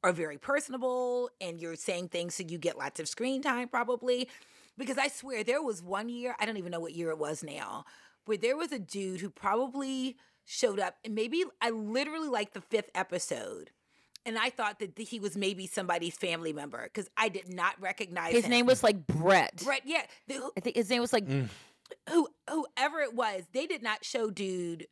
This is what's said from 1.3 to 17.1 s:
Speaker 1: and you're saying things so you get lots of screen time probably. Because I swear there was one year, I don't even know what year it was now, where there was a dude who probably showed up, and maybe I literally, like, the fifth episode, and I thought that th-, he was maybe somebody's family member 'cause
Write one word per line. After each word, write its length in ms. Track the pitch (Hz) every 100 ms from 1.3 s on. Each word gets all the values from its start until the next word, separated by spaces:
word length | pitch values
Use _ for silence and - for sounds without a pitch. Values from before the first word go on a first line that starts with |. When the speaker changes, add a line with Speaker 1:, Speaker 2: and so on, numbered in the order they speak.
| _
Speaker 1:
and 200 | 185 170
you're 160 | 165 165
saying 320 | - 180 180
things 240 | 170 175 -
so 80 | 170
you 120 | 170
get 200 | 160 135
lots 220 | 139 -
of 80 | 156
screen 340 | - 247 269
time 260 | 285 247 247
probably. 600 | 247 240 240 247 247 247 - - - - -
Because 220 | 247 262
I 100 | 277
swear 340 | - 262 240
there 180 | 214 269
was 200 | 294 196
one 260 | 175 196 226
year, 280 | 240 247 240
I 80 | 214
don't 100 | 214
even 120 | 175
know 80 | 170
what 140 | 165
year 160 | 165 170
it 80 | 160
was 240 | 151 156
now, 420 | 156 147 107 113 - - - _ -
where 120 | 208
there 180 | 226 285
was 140 | 330
a 60 | 277
dude 420 | 180 202 190 185
who 100 | 190
probably 840 | - 190 214 262 269 269 262 262 254 - _
showed 340 | - - 240 196
up, 160 | 185 -
and 100 | 220
maybe 300 | 214 226 320 359 -
I 100 | 233
literally, 580 | 226 208 233 285 320 311
like, 240 | 240 208
the 80 | 208
fifth 280 | - 220 202
episode, 760 | - 190 180 - 131 107 - - _ _ _ _ -
and 140 | - 226
I 120 | 240
thought 280 | 254 214 208
that 180 | 202 -
th-, 120 | 220
he 80 | 233
was 160 | 202 175
maybe 300 | 196 196 190
somebody's 500 | - 185 175 170 -
family 360 | 185 165 165
member 360 | 147 143 117 117
'cause 140 | - 190